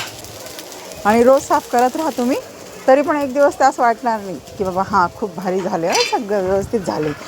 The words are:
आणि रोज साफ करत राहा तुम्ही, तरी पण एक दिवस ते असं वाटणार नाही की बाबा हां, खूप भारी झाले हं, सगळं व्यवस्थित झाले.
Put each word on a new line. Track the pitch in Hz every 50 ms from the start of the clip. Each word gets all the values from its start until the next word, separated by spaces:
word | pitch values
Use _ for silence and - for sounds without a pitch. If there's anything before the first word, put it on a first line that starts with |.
| - - - - - - - - - - - - - - - - - - - - -
आणि | 202 220 233
रोज | - 254 269 285
साफ | - - 349 294 - -
करत | - 240 247 254 240
राहा | 311 320 320
तुम्ही, | - - 240 240 285 494 523 - - - - - - - -
तरी | - 262 285
पण | 285 339 302
एक | 294 285 269 247
दिवस | 285 285 302 -
ते | - 277
असं | 262 302 -
वाटणार | 262 233 233 226 - 240 226 214
नाही | 196 190 175 131 - - - -
की | 202
बाबा | 185 180 185 190
हां, | - 208 196 175 170 - -
खूप | 240 202 165
भारी | 170 185 190 180 196
झाले | 175 202 202 175 160
हं, | 180 226
सगळं | 466 480 - 440 359 233 196 214 202
व्यवस्थित | 185 185 196 196 196 - - 226
झाले. | 180 - - - 151 151 147 - -